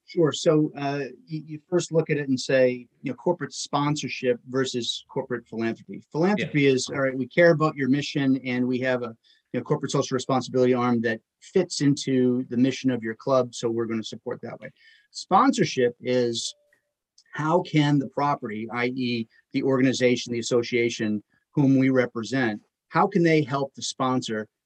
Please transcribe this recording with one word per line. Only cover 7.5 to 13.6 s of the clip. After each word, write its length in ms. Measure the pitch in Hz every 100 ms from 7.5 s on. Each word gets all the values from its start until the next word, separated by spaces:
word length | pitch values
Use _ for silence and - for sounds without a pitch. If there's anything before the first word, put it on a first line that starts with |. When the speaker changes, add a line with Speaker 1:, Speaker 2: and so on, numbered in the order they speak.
Speaker 1:
about 240 | 160 156
your 140 | 147 131
mission 520 | 143 139 151 135 131 127
and 220 | 123 127
we 100 | 127
have 200 | 131 127
a, 140 | 120 113 _ _ _
you 60 | 127
know, 40 |
corporate 260 | - 151 135
social 240 | 143 131
responsibility 600 | 131 - 131 123 127 127
arm 260 | 127 123 120
that 180 | 117 151 _ _
fits 400 | - 190 180 -
into 640 | 143 143 - 131 127 123 131
the 60 | 120
mission 360 | 131 127 131
of 100 | 120
your 140 | 110 110
club. 360 | - 131 123
So 160 | -